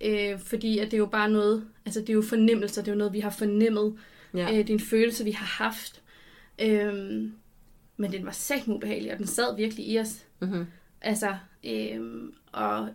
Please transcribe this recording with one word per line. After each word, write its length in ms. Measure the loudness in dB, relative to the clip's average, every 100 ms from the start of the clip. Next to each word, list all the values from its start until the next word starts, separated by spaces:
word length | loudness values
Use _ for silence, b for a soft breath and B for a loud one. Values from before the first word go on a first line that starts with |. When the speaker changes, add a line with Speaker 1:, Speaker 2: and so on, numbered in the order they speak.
Speaker 1:
øh, 380 | 0 0 0 -2
fordi 400 | -4 -2 0 0
at 60 | 2
det 80 |
er 40 | 2
jo 80 | 2
bare 240 | 2 4
noget, 380 | 4 4 2 -2 -12 -8
altså 140 | -6
det 80 | 2
er 40 |
jo 80 | 2
fornemmelser, 600 | 4 6 6 6 0 -4
det 60 | -2
er 60 |
jo 40 | 0
noget, 160 | 0
vi 60 | -2
har 100 | -4
fornemmet. 680 | -2 0 4 4 4 0 -2 B B B
Speaker 2:
Ja. 100 | -4 2
Speaker 1:
Øh, 60 | 2
det 120 | 2
er 40 |
en 60 | 0
følelse, 440 | 2 4 4 2
vi 80 | -4
har 320 | -4 -6 -2
haft. 380 | -2 -2 -12 -16 _ b b b b -2
Øhm, 720 | 2 4 2 -2 -4 -4 -6 -10 _ _ -20 -20 _ -4
men 140 | -4
den 140 | -4 -8
var 60 |
satme 440 | -8 -4 -2 -2 -4
ubehagelig, 360 | -4 -6 -6
og 60 | -6
den 100 | -4
sad 280 | 0 0 0
virkelig 340 | -4 -4 -2
i 80 | -2
os. 260 | -2 -8 -18 _
Speaker 2:
Mhm. 260 | -4 -4 -6 B B -8
Speaker 1:
Altså, 340 | -4 -2 -2 -4 -10 _ -8
øhm, 680 | -6 -6 -8 -10 -12 -14 -16 _
og 380 | -4 -2 -2 -4